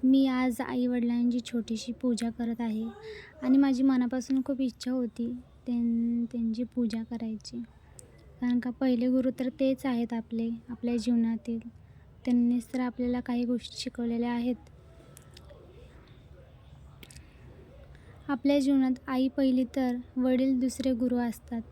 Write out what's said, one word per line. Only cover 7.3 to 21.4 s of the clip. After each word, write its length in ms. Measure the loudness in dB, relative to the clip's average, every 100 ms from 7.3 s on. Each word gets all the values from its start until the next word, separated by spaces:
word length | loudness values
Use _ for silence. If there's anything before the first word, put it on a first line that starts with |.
| -8 -10 -12 -12 -16 -20 -20 -20 -20 -20 -4
कारण 180 | 0 2
का 100 | 0
पहिले 380 | 0 2 2 4
गुरु 240 | 2 2 0
तर 100 | -4 0
तेच 260 | 0 2 0
आहेत 280 | 0 0
आपले, 360 | -4 -4 -4 -4 -6 -10
आपल्या 280 | -6 -2 0
जीवनातील. 600 | 2 2 2 -2 -4 -6 -8 -18 -20 -20 -20 -8 0
त्यांनीच 420 | 4 4 2 -2
तर 60 | -4
आपल्याला 400 | -4 -2 -2 -2
काही 260 | -2 -2 0
गोष्टी 300 | -2 -4 -10
शिकवलेल्या 540 | -10 -4 -4 -2 -2
आहेत. 240 | -2 -2 -4 -8 -20 -20 -20 -20 -20 -20 -20 -20 -20 -20 -20 -20 -20 -20 -20 -20 -20 -20 -20 -20 -20 -20 -20 -20 -20 -20 -20 -20 -20 -20 -20 -20 -20 -20 -20 -6
आपल्या 320 | -2 2 2
जीवनात 320 | 4 4 2 0 -4
आई 200 | 0 0
पहिली 360 | 2 2 2
तर 320 | 0 0 -2 -2 -6 -2
वडील 420 | 2 2 2 2
दुसरे 320 | 0 -2 -2
गुरु 260 | 0 0 0
असतात 440 | -2 -4